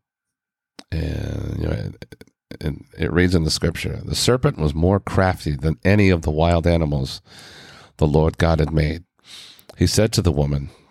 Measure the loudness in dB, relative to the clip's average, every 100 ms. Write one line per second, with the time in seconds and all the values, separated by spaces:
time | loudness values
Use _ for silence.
0 | _ _ _ _ _ _ _ -20 -8 -6
1 | -4 -4 -6 -6 -6 -6 -4 -4 -8 -12
2 | -20 -20 -20 _ -20 -10 -8 -8 -12 -8
3 | -2 2 4 4 2 0 -2 -4 -8 -8
4 | -6 -2 0 2 0 0 -2 2 2 2
5 | 0 0 0 0 -4 -4 -2 -2 2 4
6 | 4 2 0 0 2 2 2 2 0 -2
7 | -4 -8 -16 -20 -20 -20 -20 -20 -20 -2
8 | 2 4 2 2 2 2 2 0 0 -2
9 | -12 _ -20 -20 -20 -20 -14 -2 0 2
10 | 2 2 0 2 0 -2 -6 -14 _